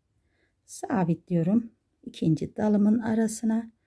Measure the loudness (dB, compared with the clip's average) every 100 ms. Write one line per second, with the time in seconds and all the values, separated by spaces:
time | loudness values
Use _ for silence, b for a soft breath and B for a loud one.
0 | _ _ _ _ _ _ _ -14 -4 -2
1 | 0 -2 -2 -2 2 0 -2 -10 _ _
2 | -18 -4 0 0 -2 -4 0 2 4 2
3 | 0 0 -2 -2 -2 -2 -4 -14